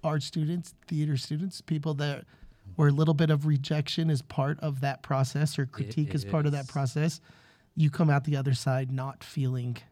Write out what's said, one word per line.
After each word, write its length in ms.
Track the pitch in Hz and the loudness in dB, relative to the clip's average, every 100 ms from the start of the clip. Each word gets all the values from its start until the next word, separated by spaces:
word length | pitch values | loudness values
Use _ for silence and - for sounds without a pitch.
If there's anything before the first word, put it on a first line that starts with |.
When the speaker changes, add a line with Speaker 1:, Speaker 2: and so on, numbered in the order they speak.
Speaker 1:
art 180 | 160 151 | 0 -2
students, 540 | - - 151 175 165 - - | -2 -2 0 -2 -6 -16 -6
theater 300 | 156 151 139 | -2 0 0
students, 440 | - 151 190 - | -2 -4 -6 -8
people 320 | - 156 151 143 | -4 -2 -2 -2
that 300 | 147 143 - - - - 98 92 | -4 -4 -10 -20 -20 -20 -14 4
where 140 | 147 | 4
a 20 | |
little 220 | 143 156 151 | 6 4 4
bit 140 | 160 | 4
of 140 | 151 151 | 4 4
rejection 640 | 147 135 151 147 - 160 | 2 2 -2 -2 0 2
is 120 | 143 | 0
part 380 | - - 139 160 | -2 -2 -2 -2
of 220 | 156 135 | -4 -2
that 200 | 139 - | -4 -4
process 560 | - 135 131 143 151 - | -2 0 0 0 0 0
or 60 | |
Speaker 2:
It 80 | 131 | -4
Speaker 1:
critique 420 | - 104 113 147 | -4 -4 -2 -2
is 100 | 151 101 | -2 0
part 200 | 156 147 | 2 2
of 60 | |
that 140 | 143 131 | 0 -4
Speaker 2:
is. 60 | |
Speaker 1:
process, 500 | 143 135 151 160 - _ - _ _ _ - | -2 -2 0 -2 -2 _ -20 _ _ _ 2
you 140 | 151 | 2
come 200 | - 160 | 4 4
out 160 | 143 143 | 4 2
the 100 | 143 | -2
other 180 | 135 | 0
side 380 | 127 - 131 131 | 0 0 0 -2
not 320 | 131 135 135 | -4 -6 -10
feeling 540 | - - 135 127 123 117 - | -10 -2 -2 -2 -4 -6 -10